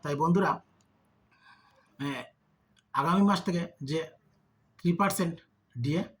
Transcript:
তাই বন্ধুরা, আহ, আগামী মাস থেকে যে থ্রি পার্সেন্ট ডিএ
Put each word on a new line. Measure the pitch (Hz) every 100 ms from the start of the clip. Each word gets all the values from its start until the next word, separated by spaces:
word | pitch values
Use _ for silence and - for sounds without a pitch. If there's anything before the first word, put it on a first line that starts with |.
তাই | 147 143
বন্ধুরা, | 165 180 180 - _ _ _ _ _ _ _ _ _ - _ _ _ _
আহ, | 139 135 - _ _ _ _ _ _
আগামী | - 151 190 202
মাস | 185 -
থেকে | 175 180 - 135
যে | 156 160 - _ _ _ _ _ _
থ্রি | 170 175
পার্সেন্ট | 196 - 170 - _ _ _ 120
ডিএ | 127 160 196 -